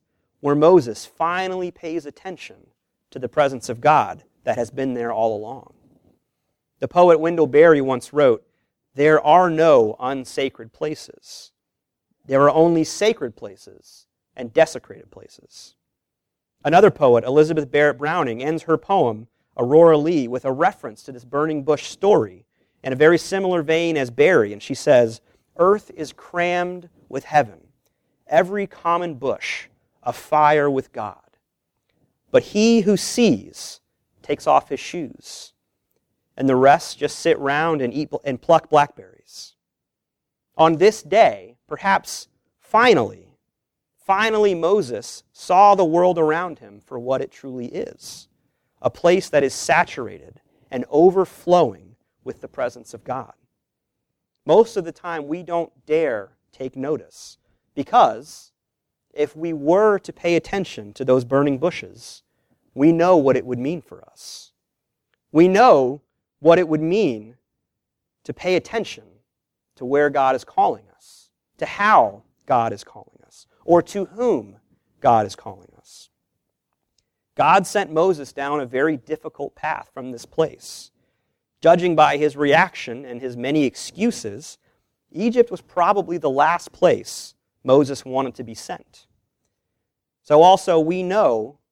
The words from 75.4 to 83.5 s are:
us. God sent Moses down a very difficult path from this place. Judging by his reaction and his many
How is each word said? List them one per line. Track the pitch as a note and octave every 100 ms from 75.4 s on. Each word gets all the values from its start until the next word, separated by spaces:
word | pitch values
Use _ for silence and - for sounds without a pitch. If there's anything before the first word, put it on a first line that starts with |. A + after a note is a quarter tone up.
| G#2+ F#2+ F#2 _
us. | _ - _ _ _ _ _ _ _ _ _ _ _ _ _ -
God | D3 G3 F3+
sent | G#3 F3
Moses | D#3 F#3+ D3+ C3+
down | C#3 C#3 D3
a | B2
very | C3 D#3+ C#3
difficult | - D#3 D#3+ - C#3+ -
path | D#3 - -
from | C3+ B2+
this | A#2 -
place. | - D#3+ - - - - _ _ _ _ _ _ _
Judging | E3 F3 F3+
by | D#3 D3 D3
his | D3+ C#3
reaction | C#3+ D#3+ F#3 - B2+ A#2+
and | C3 A#2+
his | C3 A#2+
many | B2